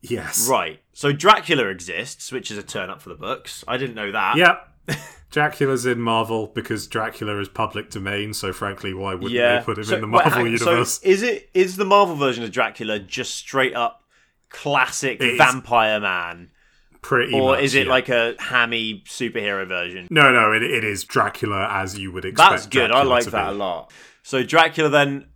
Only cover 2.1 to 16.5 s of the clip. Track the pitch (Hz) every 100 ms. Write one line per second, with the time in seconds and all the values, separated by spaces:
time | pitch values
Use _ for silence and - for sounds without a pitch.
2.1 | - - 131 101 104 95 110 92 95 -
3.1 | 82 92 127 - - - 127 131 110 104
4.1 | 104 98 127 175 - - _ - 143 -
5.1 | - - 151 151 151 139 131 127 117 117
6.1 | 113 113 113 104 - 110 110 - 113 110
7.1 | - 107 104 101 - 110 107 107 107 98
8.1 | 101 104 104 98 92 101 98 104 95 98
9.1 | 92 98 120 120 123 117 104 107 110 110
10.1 | 117 151 - 117 117 113 123 123 - 190
11.1 | 190 240 202 - 185 185 185 196 202 196
12.1 | 156 139 120 113 123 113 104 107 107 95
13.1 | - 120 - - 135 131 123 117 - _
14.1 | _ _ _ _ - 143 139 127 - 135
15.1 | 113 123 123 131 131 127 120 110 107 104
16.1 | 90 85 85 87